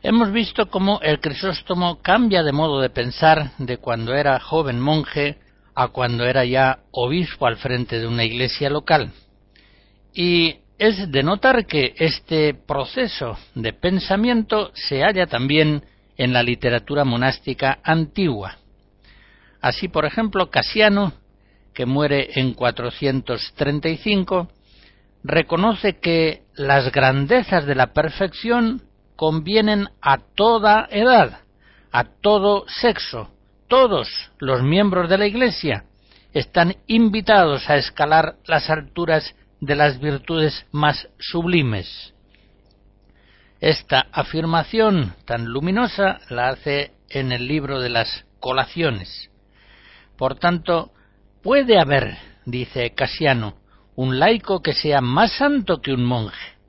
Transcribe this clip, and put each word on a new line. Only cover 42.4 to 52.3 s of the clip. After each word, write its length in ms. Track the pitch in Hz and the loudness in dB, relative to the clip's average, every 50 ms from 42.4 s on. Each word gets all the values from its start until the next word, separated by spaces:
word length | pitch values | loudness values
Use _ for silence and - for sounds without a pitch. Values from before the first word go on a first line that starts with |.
| _ _ _ _ _ _ _ _ _ _ _ _ _ _ _ _ _ _ _ _ _ _ _ _ | _ _ _ _ _ _ _ _ _ _ _ _ _ _ _ _ _ _ _ _ _ _ _ _
Esta 480 | - 151 156 - - _ - 131 131 - | 0 0 0 0 -2 _ 0 0 0 -2
afirmación 1040 | - - 139 - - 160 160 165 165 165 151 - - 226 220 220 202 175 135 95 85 - _ | -4 -6 -6 -4 -4 -4 -4 0 -2 -2 -2 -2 0 2 2 4 4 2 0 -2 -6 -12 _
tan 200 | - 120 117 117 | -8 -8 -6 -6
luminosa 720 | 113 117 135 143 175 190 208 247 220 - - 196 190 190 - - - | -6 -6 -4 -4 -2 -2 0 -2 -2 -2 -2 -2 -2 -2 -4 -12 -10
la 180 | 123 120 123 127 | -6 -4 -2 -2
hace 460 | 135 - - 151 143 143 143 143 _ _ _ _ | -4 -4 -4 -4 -4 -4 -4 -6 _ _ _ _
en 200 | - 139 135 131 | -6 -4 -4 -4
el 160 | 123 120 123 | -4 -4 -4
libro 320 | 127 147 156 143 135 139 135 | -4 -4 -4 -4 -4 -6 -4
de 120 | 127 123 | -4 -2
las 340 | 120 117 113 - - - - _ _ _ | -2 -2 -2 -2 -6 -14 -14 _ _ _
Colaciones. 920 | - 123 127 131 131 - - 170 165 151 123 101 92 - - - - - _ _ _ _ _ _ _ _ - - _ - - - - _ _ _ | -6 -4 -2 -2 -2 -4 -4 -2 -2 -2 -2 -4 -8 -14 -18 -20 -20 -20 _ _ _ _ _ _ _ _ -20 -20 _ -20 -20 -20 -20 _ _ _
Por 160 | 135 131 135 | -4 -4 -4
tanto, 560 | - - 175 175 170 156 - 175 165 160 - _ _ _ _ _ _ _ _ _ _ _ | 0 0 0 0 0 -2 -2 -2 -2 -2 -6 _ _ _ _ _ _ _ _ _ _ _
"puede 340 | - 254 285 269 247 226 190 | 2 2 2 4 6 4 4
haber", 380 | 160 127 143 139 - 107 - - - - | 6 4 2 0 0 -2 -8 -14 -18 -20